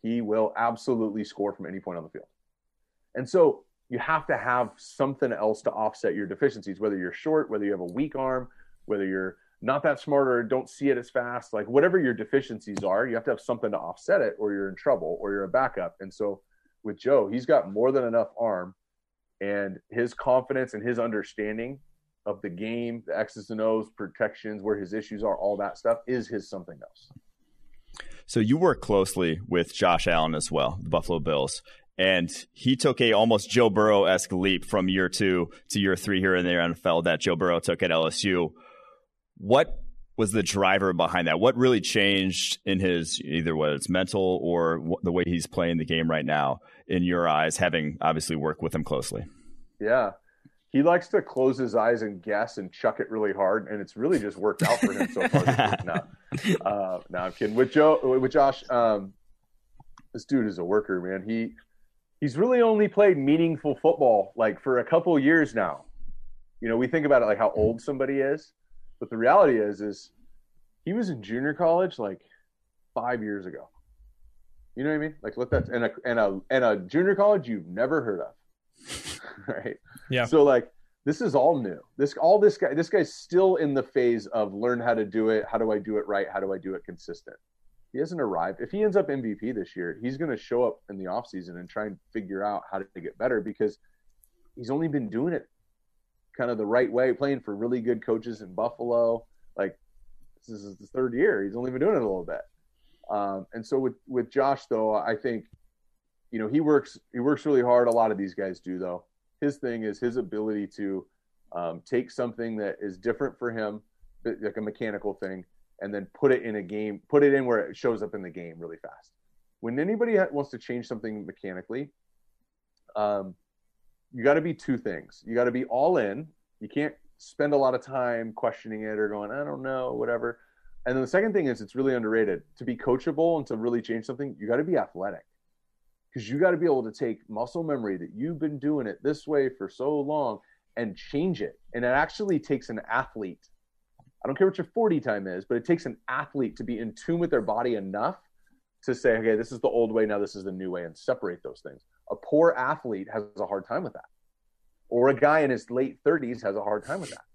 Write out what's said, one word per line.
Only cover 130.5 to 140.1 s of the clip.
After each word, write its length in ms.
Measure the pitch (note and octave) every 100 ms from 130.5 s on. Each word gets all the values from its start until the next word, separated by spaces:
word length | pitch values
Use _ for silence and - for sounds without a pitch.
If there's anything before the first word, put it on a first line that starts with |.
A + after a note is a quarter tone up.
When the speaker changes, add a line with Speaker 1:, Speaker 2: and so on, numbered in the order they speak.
| _ - -
Speaker 1:
And 120 | B2+ C3
then 60 |
the 60 | B2+
second 240 | F#3 A3
thing 140 | G3 D3
is 140 | A#2+
it's 140 | G#2+
really 200 | B2+ C3+
underrated. 480 | B2 G#2+ A2+ G#2+ F2 - -
To 80 |
be 120 | B2+ A#2
coachable 640 | - B2+ E3 D3 E3 E3
and 80 | C3+
to 100 | A2+
really 240 | A#2+ A#2+
change 260 | A2 A2+ G#2+
something, 300 | B2 C#3+ -
you 80 | G#2
gotta 160 | A#2+
be 120 | D#3 D#3
athletic. 480 | F#2+ F2 G2 F2 _ _ _ _ _ _ _ _ _
'Cause 160 | C3 G#2
you 120 | C#3+
gotta 160 | F#3 F3
be 100 | E3+
able 160 | C3+
to 80 | A2
take 300 | - B2 A2 -
muscle 320 | G#2+ B2 E3+
memory 340 | D#3+ C#3 G#2+ F#2
that 120 | E2
you've 280 | G2+ D3+ D#3+
been 180 | D#3 D3
doing 300 | C#3 D3+ A2
it 120 | F2+
this 280 | C#3 D3+ -
way 200 | D3 C3+
for 200 | C3 G2
so 320 | - C3+ D3+
long 400 | C#3